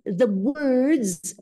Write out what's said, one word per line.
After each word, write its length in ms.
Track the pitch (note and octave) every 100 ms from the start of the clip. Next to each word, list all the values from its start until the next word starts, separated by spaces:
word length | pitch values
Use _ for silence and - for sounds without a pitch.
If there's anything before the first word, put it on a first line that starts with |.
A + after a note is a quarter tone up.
| -
the 220 | F3+ A#3+
words 1040 | F#3+ G#3 D4 C#4 B3+ C4+ D#4+ G3+ F3 - -